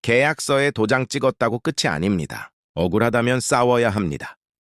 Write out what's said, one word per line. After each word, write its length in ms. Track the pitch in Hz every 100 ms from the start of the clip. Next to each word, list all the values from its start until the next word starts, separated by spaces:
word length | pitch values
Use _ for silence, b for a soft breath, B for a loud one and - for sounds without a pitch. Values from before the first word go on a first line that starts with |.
계약서에 680 | - 120 143 156 - 139 139
도장 340 | 123 110 127 127
찍었다고 540 | 139 131 - 117 117
끝이 280 | - - 139
아닙니다. 640 | 76 92 95 73 57 - _ _
억울하다면 680 | - 87 101 117 117 117 127
싸워야 500 | - 131 123 120 120
합니다. 460 | 101 90 71 - - _ _